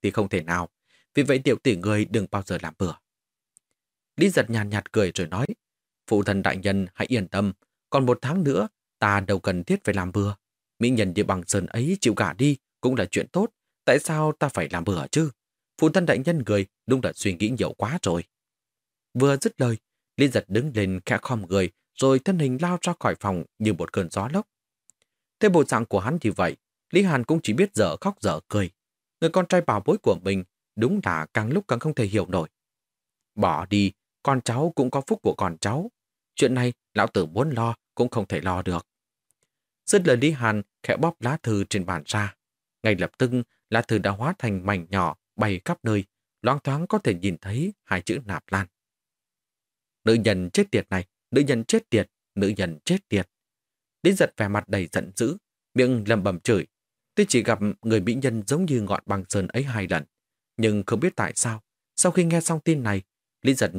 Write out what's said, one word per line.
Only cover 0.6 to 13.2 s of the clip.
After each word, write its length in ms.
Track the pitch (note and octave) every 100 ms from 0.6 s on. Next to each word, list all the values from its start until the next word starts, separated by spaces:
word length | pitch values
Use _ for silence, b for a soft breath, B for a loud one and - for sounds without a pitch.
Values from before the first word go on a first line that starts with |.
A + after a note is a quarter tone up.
| E2+ _ _ _ _
Vì 100 | -
vậy 160 | C3+ C3+
tiểu 160 | C3+ A#2
tỷ 120 | C3+ F#2
người 300 | F#2+ G#2 G#2+
đừng 220 | A2 F#2
bao 120 | G2+ -
giờ 120 | F2+
làm 120 | D#2+ -
bừa." 160 | F2+ D#2 _ _ _ _ _ _ _ _ _ _ _ -
Lý 140 | F#3+
Giật 200 | E3+ A2
nhàn 200 | A2+ G#2
nhạt 220 | G#2 -
cười 200 | A2+ F#2+ F2
rồi 120 | E2
nói, 200 | F#2 C#3+ A3+ _ _ _ _ -
"Phụ 160 | G#2
thân 180 | G2+ G2
đại 160 | F#2+ F#2
nhân 300 | G2 G2 F#2
hãy 140 | - A2+
yên 180 | A#2+ F2+
tâm, 260 | F#2+ G2+ - _ _ -
còn 160 | C#3+ B2+
một 140 | A#2+
tháng 220 | B2+ F3+
nữa 240 | C#3+ F#2+ G#3+ _ _ -
ta 200 | G#2+ G2+
đâu 200 | F#2+ F#2+
cần 240 | - F2+
thiết 200 | F2 G2
phải 120 | - G2
làm 160 | F2+
bừa. 220 | G#2 G2+ G2+ _ _ _ -
Mỹ 100 | A#2+
nhân 240 | B2 F#2+ F2
như 80 |
Băng 200 | G2 F#2 E2+
Sơn 180 | G2+ E2+
ấy 320 | A2+ C3+ F#3+
chịu 120 | B2 G2+
gả 160 | G2
đi 240 | D2 C#3+ C3+ _ _
cũng 140 | B2+ B2+
là 100 | -
chuyện 220 | -